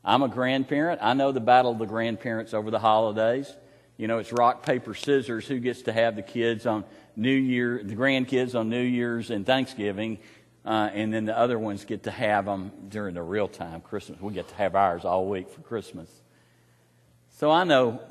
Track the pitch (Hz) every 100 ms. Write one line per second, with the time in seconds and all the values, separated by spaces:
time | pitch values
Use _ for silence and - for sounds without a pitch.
0 | 101 120 135 123 127 135 131 143 156 117
1 | 107 131 139 131 113 123 123 113 110 110
2 | 117 107 120 113 107 110 107 110 110 110
3 | 113 107 110 127 139 - - - _ -
4 | 110 113 101 120 120 123 - 127 113 101
5 | - 139 123 113 110 135 120 120 - 110
6 | 117 107 95 120 117 113 120 107 98 -
7 | - 110 123 135 131 123 120 120 101 107
8 | 135 131 123 127 127 120 110 120 123 123
9 | 120 117 110 107 95 131 127 - 104 98
10 | 113 104 - - _ _ - 110 107 101
11 | 110 110 107 113 120 117 107 101 - 104
12 | - 98 110 104 98 98 95 - 98 107
13 | 101 87 85 104 98 - 87 82 - 104
14 | - 82 98 95 85 - 98 95 98 87
15 | 90 92 95 98 90 - - 113 - 92
16 | 82 - _ _ _ _ _ _ _ _
17 | _ _ _ - 151 165 180 139 123 117
18 | -